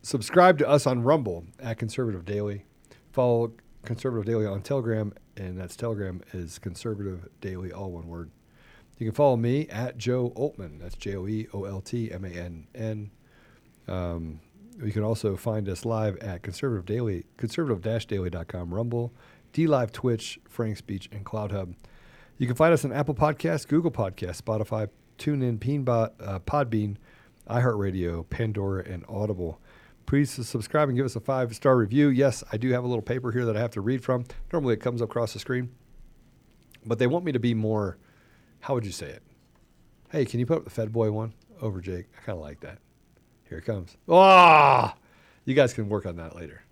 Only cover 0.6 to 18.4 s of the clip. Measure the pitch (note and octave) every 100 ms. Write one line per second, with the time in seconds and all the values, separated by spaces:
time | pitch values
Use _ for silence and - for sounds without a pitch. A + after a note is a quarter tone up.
0.6 | B2 C#3+ C#3+ B2+ A#2 D#3 A2 E2+ E2+ -
1.6 | A#2+ A2+ A2+ - A#2+ F#2+ E2+ G#2 G#2 G2+
2.6 | - _ _ - _ - B2 A#2 A#2 A2+
3.6 | _ - - A#2+ C3+ A#2 G2+ A#2 G#2+ G2
4.6 | - C#3 A#2 A2 G#2 - _ - F#2 F2+
5.6 | F2+ - A#2 G#2 G2 F2+ - F2+ E2+ -
6.6 | F#2+ E2+ A#2 G#2 G2 F2+ F2 _ G2 F#2
7.6 | F#2 F#2+ F#2+ F2 E2 E2+ E2 _ _ _
8.6 | - - _ - A2 G#2+ D3 A#2+ A#2 C3+
9.6 | D#3 - B2+ B2 A#2 B2+ A#2+ B2 C#3+ -
10.6 | F2 D2+ E2+ - G2+ G2 F#2+ A2 A2 G2+
11.6 | G2 G2 - B2 A2 F2+ F#2+ F2 F2 E2+
12.6 | D#2 B2 A2+ G#2+ G#2 _ _ _ - -
13.6 | _ _ - F#2 F2 E2+ E2 D#2 _ -
14.6 | - - G#2+ G#2 G#2 A2 G#2+ F#2+ A#2 A2
15.6 | G2 F#2 A#2 A2 G#2+ F#2+ G2 F2 G2+ F2+
16.6 | C#3 G#2+ F2 A2 A#2+ F2+ - - A#2 -
17.6 | D#3 G2+ G#2 A2+ - G2+ F2+ E2+